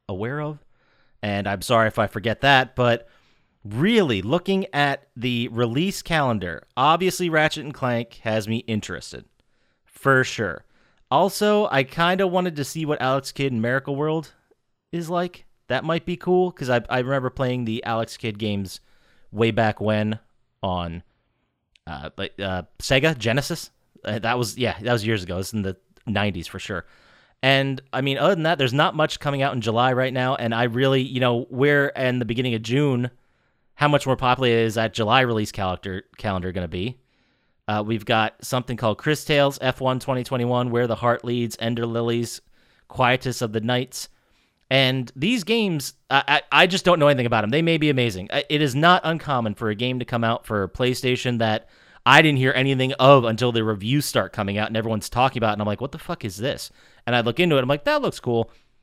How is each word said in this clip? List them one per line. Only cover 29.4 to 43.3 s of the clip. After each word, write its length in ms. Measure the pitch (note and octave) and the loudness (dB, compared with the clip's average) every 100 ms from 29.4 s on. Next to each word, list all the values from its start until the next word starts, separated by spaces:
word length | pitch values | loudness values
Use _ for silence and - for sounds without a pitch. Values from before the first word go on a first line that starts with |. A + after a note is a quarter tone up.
out 120 | C#3 | -2
in 80 | B2 | -2
July 320 | A2 A2+ B2+ | -2 2 2
right 200 | B2+ C3 | 2 -2
now, 220 | B2+ B2+ C3+ | -2 -2 -2
and 180 | A#2 | -2
I 100 | A2+ | 0
really, 380 | B2 A#2 C3+ C3+ | 0 2 2 2
you 200 | C3 B2+ | 0 0
know, 260 | B2+ A#2+ C3 | 0 0 -2
we're 380 | B2 C#3+ C#3+ C#3+ | 0 2 4 2
in 320 | - B2+ B2 | 0 -2 0
the 60 | A2+ | -2
beginning 300 | A#2 B2+ A2+ | -2 -2 -2
of 60 | |
June. 480 | A2+ C3 D3 B2 B2 _ _ _ _ _ _ - | 0 0 2 0 -2 _ _ _ _ _ _ -2
How 120 | D3 | 2
much 180 | C#3+ C3+ | 2 2
more 120 | C3 | 0
popular 320 | B2+ B2 B2+ | 2 2 4
is 260 | A#2 A2+ A2 | 4 2 0
that 180 | A2+ | -2
July 280 | - G#2+ B2+ | -2 2 4
release 300 | B2+ A2 G#2+ | 4 0 -2
calendar, 520 | - F#2+ F2+ G2 F#2 - - | -4 -4 -4 -8 -10 -12 -8
calendar 340 | A2 F#2 F#2 | -4 -4 -4
gonna 160 | F2+ E2+ | -6 -6
be? 320 | F2 G#2+ B2+ _ _ _ _ _ _ - | -6 -6 -8 _ _ _ _ _ _ -4
Uh, 120 | G#2 | -2
we've 220 | G#2+ A2+ - | 0 -4 0
got 300 | A2+ A2 - | 0 0 -4
something 320 | - B2+ B2+ A#2 | -6 -6 -4 -2
called 220 | A2+ G2+ | -2 -2
Chris 260 | D#3 D3 | -2 -4
Tales, 340 | - C#3+ C#3+ C#3 | 0 2 2 0
F 180 | B2+ - | -4 -2
one 200 | C3 B2+ | -2 -2
twenty 260 | - B2+ A#2+ | -2 -4 -2
twenty-one, 440 | C3 A#2+ B2 B2 | -4 0 0 0
Where 160 | A#2+ A#2+ | 0 0
the 100 | A2 | 0
Heart 280 | A#2+ A#2 | 0 -2
Leads, 320 | A#2+ A#2+ A#2 - | -2 -2 -2 -4
Ender 260 | A2+ A#2 A#2 | -4 -2 -2
Lilies, 560 | A#2 A#2 A#2 A#2 - _ _ _ _ _ | -2 0 0 -2 -8 _ _ _ _ _
Quietus 520 | - B2 B2+ C3 | 0 2 2 -2